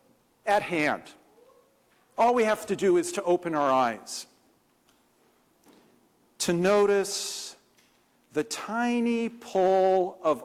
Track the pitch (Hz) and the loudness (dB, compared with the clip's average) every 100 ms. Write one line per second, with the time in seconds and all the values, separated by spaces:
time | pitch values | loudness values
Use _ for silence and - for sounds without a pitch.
0 | _ _ _ _ - 202 165 170 151 101 | _ _ _ _ 0 0 0 -2 -2 -2
1 | - - _ _ _ _ _ _ _ _ | -8 -20 _ _ _ _ _ _ _ _
2 | _ - 233 247 220 214 - 196 196 175 | _ 0 2 2 2 0 -4 -2 2 2
3 | 170 - 185 175 175 156 143 131 123 107 | 0 -2 0 0 0 -2 2 2 2 -2
4 | - - - _ _ _ _ _ _ _ | -10 -14 -16 _ _ _ _ _ _ _
5 | _ _ _ _ _ _ _ _ _ _ | _ _ _ _ _ _ _ _ _ _
6 | _ _ _ - - 175 185 208 202 202 | _ _ _ -8 -2 0 2 4 4 2
7 | 190 - - - - - _ _ _ _ | 0 -6 -8 -10 -14 -18 _ _ _ _
8 | _ _ _ 151 151 - - 226 240 240 | _ _ _ -8 -6 -8 -8 -4 -2 0
9 | 233 233 226 233 - 190 185 190 190 190 | 0 -2 -4 -8 -6 0 2 4 4 2
10 | 180 - 165 135 | 0 -2 -2 -2